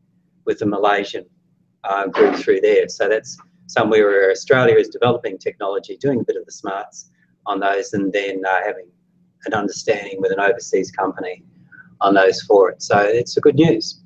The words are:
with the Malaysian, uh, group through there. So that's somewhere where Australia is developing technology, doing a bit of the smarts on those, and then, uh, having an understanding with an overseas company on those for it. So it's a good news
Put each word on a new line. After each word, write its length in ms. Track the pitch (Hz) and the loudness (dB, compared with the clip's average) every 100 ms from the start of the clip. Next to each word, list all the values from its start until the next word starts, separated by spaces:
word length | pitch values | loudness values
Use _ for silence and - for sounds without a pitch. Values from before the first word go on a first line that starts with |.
| _ _ _ _ - | _ _ _ _ -6
with 140 | - | -2
the 60 | 104 | -2
Malaysian, 600 | 101 104 101 98 98 - _ _ _ _ _ | 0 0 0 -2 -10 -14 _ _ _ _ _
uh, 240 | 98 98 98 | -6 -4 -2
group 280 | 90 101 92 | 2 2 2
through 260 | - 95 | 0 2
there. 260 | 107 95 87 | 4 2 2
So 180 | - 101 | -2 -2
that's 300 | 110 - - _ _ - | -2 -4 -16 _ _ -6
somewhere 380 | 120 107 110 104 | -2 2 4 4
where 240 | 98 95 | 4 2
Australia 440 | 95 - 131 123 110 | 2 2 4 6 4
is 140 | 98 | 2
developing 480 | - 120 117 110 92 | 0 0 0 -4 -8
technology, 600 | 107 - 98 98 - 95 | -8 -6 -6 -6 -8 -6
doing 220 | 139 123 | -2 -2
a 20 | |
bit 120 | - 95 | -2 -6
of 100 | - | -10
the 60 | |
smarts 600 | - 101 98 107 - - _ _ _ 104 | -12 -10 -8 -10 -16 -20 _ _ _ -6
on 140 | 98 | -2
those, 340 | 98 98 95 | 0 -2 -4
and 180 | 104 98 | -4 -2
then, 320 | 101 98 95 95 | -2 -4 -4 -2
uh, 160 | 92 104 | -2 -2
having 220 | 98 90 _ _ _ _ _ - | -8 -14 _ _ _ _ _ -6
an 80 | |
understanding 680 | 107 104 - - 104 98 95 | -4 -4 -4 -4 -4 -6 -4
with 120 | 95 | -2
an 80 | 95 | 0
overseas 520 | 101 98 - 98 95 | 0 -2 -4 -4 -4
company 520 | - 95 - 92 - _ _ _ - - - | -6 -6 -6 -10 -12 _ _ _ -20 -20 -4
on 120 | 101 | 2
those 280 | 98 95 - | 4 4 2
for 280 | - 101 90 | 2 4 4
it. 120 | - | 0
So 160 | - 104 | 0 2
it's 380 | 104 117 123 - | 2 0 -2 0
a 40 | |
good 140 | - 131 | 2 4
news 460 | 165 - - - | 4 2 -4 -12